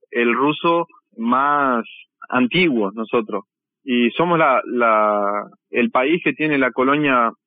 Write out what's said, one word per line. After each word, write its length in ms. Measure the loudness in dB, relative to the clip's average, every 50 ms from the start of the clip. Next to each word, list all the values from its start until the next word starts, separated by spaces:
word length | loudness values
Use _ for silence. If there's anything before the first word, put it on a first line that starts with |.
| _ _
el 220 | -4 -2 0 0 0
ruso 520 | 0 0 0 0 0 0 0 0 0 -2 -6 _ _ _ _ _ -6
más 680 | -2 0 0 0 2 2 0 0 0 0 0 -2 -4 -6 -12 -20 -20 _ _ -20 -10 -4
antiguo, 600 | -2 0 0 0 0 0 0 2 2 0 -2 -2 -4
nosotros. 500 | -8 -6 -2 -2 -2 -2 -2 -6 -8 -8 _ _ _ _ _ _ _ -6
Y 280 | -4 0 0 0 0
somos 260 | 0 0 0 0 2 2
la, 240 | 4 4 2 2 0
la, 560 | -2 -2 0 2 2 2 2 2 2 2 0 -2 -2 -4 -4 -6 -10 -14 -20 _ _
el 180 | -4 -2 -2 0
país 300 | 0 0 0 0 0 -2 -2
que 100 | -2 -4
tiene 240 | -2 -2 -2 0 0
la 140 | 0 0
colonia 600 | 0 0 0 0 2 0 0 0 2 2 0 0 -2 _ _